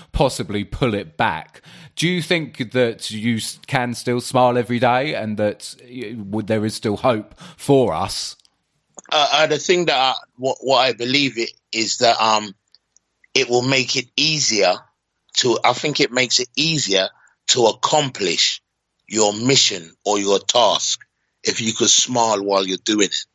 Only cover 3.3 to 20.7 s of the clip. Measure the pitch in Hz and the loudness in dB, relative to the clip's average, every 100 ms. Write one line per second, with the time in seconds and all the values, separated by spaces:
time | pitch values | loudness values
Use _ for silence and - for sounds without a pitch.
3.3 | 113 - - - 135 123 117 - 123 - | -2 -4 -12 -2 -2 -2 -4 -4 -4 0
4.3 | 127 123 123 110 120 120 127 147 123 107 | 2 4 2 -2 0 2 2 -2 -4 -6
5.3 | 107 104 - - - 123 127 107 113 98 | -2 -2 -2 -14 -18 -18 -14 -12 -12 -8
6.3 | 107 107 110 110 - 117 101 - 107 107 | -6 -2 0 -2 -2 -4 0 0 0 -2
7.3 | - - - - 139 113 80 98 - - | -16 -20 -10 2 4 4 0 -4 -4 -10
8.3 | - _ _ _ _ _ - - 151 139 | -12 _ _ _ _ _ -20 -4 0 2
9.3 | 143 156 147 - 180 160 135 131 120 - | 2 2 2 2 2 2 2 0 -2 -8
10.3 | - 131 - - 127 131 107 120 139 135 | -6 -4 -4 0 2 2 0 -2 0 0
11.3 | 113 113 - - 113 110 - 120 113 110 | -2 -6 -8 -10 -4 -4 2 4 4 4
12.3 | 107 104 - _ _ _ _ _ _ _ | 2 0 -14 _ _ _ _ _ _ _
13.3 | 131 131 120 127 135 123 139 - - 156 | -2 2 2 2 0 0 -4 -4 -4 -2
14.3 | 156 120 107 92 98 - _ _ _ _ | 0 -2 2 0 0 -6 _ _ _ _
15.3 | - 127 113 113 123 156 139 139 123 123 | -2 0 2 2 0 -2 0 0 0 0
16.3 | - - - 160 156 101 95 95 _ _ | 0 -2 -2 -2 0 0 0 0 _ _
17.3 | _ - 131 113 - - 156 139 - 92 | _ -4 2 2 2 0 0 0 -2 -4
18.3 | 82 - - _ _ _ _ - 107 104 | 0 -2 -2 _ _ _ _ -6 2 2
19.3 | 104 123 131 - 95 82 _ 101 104 98 | 2 2 2 2 -2 -12 _ -2 0 2
20.3 | 98 - 120 107 | 0 2 2 2